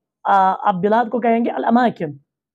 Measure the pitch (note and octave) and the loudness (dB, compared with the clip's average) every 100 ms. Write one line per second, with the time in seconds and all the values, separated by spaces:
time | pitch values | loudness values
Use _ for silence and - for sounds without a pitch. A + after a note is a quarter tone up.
0 | _ _ G3+ G3 F#3+ F#3+ G#3+ F3+ G3+ A3 | _ _ 0 2 2 0 -2 -2 0 0
1 | A#3+ A#3+ A#3 A3+ C#4 C4+ - A#3+ A#3+ - | 0 -2 0 0 -2 -4 0 2 2 -2
2 | D#3 C#3 _ _ _ | -8 -12 _ _ _